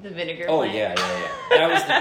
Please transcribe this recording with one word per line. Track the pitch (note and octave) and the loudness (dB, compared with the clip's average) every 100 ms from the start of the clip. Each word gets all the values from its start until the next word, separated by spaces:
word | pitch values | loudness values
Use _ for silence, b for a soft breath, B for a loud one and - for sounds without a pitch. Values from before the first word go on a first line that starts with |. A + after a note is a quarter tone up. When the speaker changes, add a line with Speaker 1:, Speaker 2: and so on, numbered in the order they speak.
Speaker 1:
the | G3+ | -14
vinegar | E3+ E3 - - | -8 -8 -6 0
Speaker 2:
Oh, | D#3 | 0
Speaker 1:
plant? | A#2 G#2+ | 0 -2
Speaker 2:
yeah, | G2+ - | -2 0
yeah, | - - - - - | -2 -4 -6 -8 2
yeah. | B4 | 4
That | E3 | 6
was | F#4 - | 2 2
the | C4+ | 2